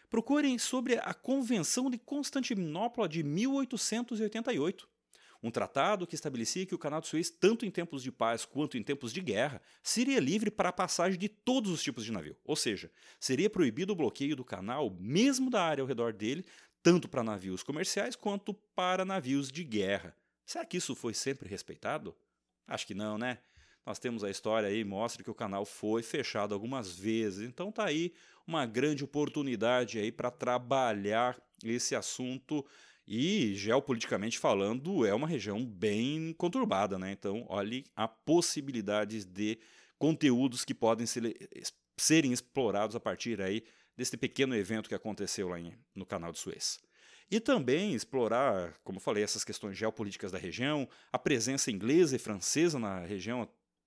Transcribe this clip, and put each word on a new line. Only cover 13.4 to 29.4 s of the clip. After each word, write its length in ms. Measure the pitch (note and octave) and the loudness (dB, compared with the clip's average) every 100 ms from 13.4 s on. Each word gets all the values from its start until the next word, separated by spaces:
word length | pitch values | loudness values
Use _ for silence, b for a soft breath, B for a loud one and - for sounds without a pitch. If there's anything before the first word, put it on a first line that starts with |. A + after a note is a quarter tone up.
| G3+ | 2
proibido 440 | F#3+ C#3 B2 F#3+ | 4 2 2 -2
o 20 | F#3+ | 0
bloqueio 400 | A#2+ - C#3 C#3+ | 0 0 -4 -4
do 80 | |
canal, 500 | B2 F#2 G2 C3+ A#2+ F2+ | -6 -8 -6 -2 -2 -4
mesmo 500 | G2 D#3+ C4 C4 C4 | 0 4 4 4 2
da 140 | A#3 | 2
área 180 | E3+ C#3 | 2 2
ao 60 | C3 | 0
redor 240 | A#2+ A#2 | 0 0
dele, 320 | G#2 G#2+ D3+ - B B _ | 0 -2 -2 -8 B B _
tanto 240 | E3+ F3+ - | 6 6 4
para 160 | C3 | -4
navios 400 | A2 G#2 F#2+ F#2 | -2 -4 -6 -6
comerciais 540 | - G#2+ F#3 - A#3 - | -6 -4 -2 -2 -2 -4
quanto 360 | G#3 G3+ G#3 G3+ _ - | -4 -4 -4 -10 _ -2
para 300 | F3+ F#3 F#3 | 2 2 0
navios 440 | F#3+ B2+ C#3 C3+ | -2 0 0 0
de 140 | D#3 | -8
guerra. 500 | D#3+ G#2 F#2+ G2 F2 - _ _ - | -2 0 2 0 -2 -18 _ _ -12
Será 200 | E4+ D#4 | -10 -4
que 100 | F3+ | -4
isso 180 | - | -4
foi 200 | A#2+ A#2+ | -4 -4
sempre 340 | G#2 C3+ C3+ F#2+ | -4 -4 -4 -8
respeitado? 640 | F#2+ - - G#2 D3+ - - _ _ _ _ - | -10 -10 -8 -6 -6 -8 -16 _ _ _ _ -10
Acho 180 | A2 - | -8 -6
que 80 | |
não, 240 | G2 G#2+ G#2+ | -4 -4 -2
né? 200 | B2 A#2+ b b b b - | -4 -6 b b b b -12
Nós 120 | G#2 | -6
temos 280 | B2+ A2+ G2+ | -4 -4 -4
a 40 | |
história 380 | F#2+ A2 A2 G#2 | -4 0 2 2
aí, 160 | G#2+ | 0
mostra 400 | G#2 G2 A2+ - | -2 -2 -4 -4
que 80 | G#2+ | -10
o 40 | G#2+ | -6
canal 280 | A2 G2 | -4 -4
foi 400 | G#2 - G#2+ A2+ | -4 -4 0 0
fechado 500 | A2+ D3+ A#2 A2 G2+ | 0 -4 -4 -2 -2
algumas 460 | G2+ A#2 C3+ G2 F2 | -2 -4 -6 -8 -4
vezes. 480 | G#2 A2+ G#2+ F#2 A#2 | 0 2 0 -2 -8
Então 240 | - F#3+ | -8 -8
tá 140 | G#3+ G#3 | -2 0
aí 280 | D3+ F3 B B B - | 0 -2 B B B -6
uma 200 | E3 B2 | -2 0
grande 400 | A2 D3 C#3+ C#3 | 2 2 2 -2
oportunidade 920 | D3 C#3+ D3+ | 0 0 0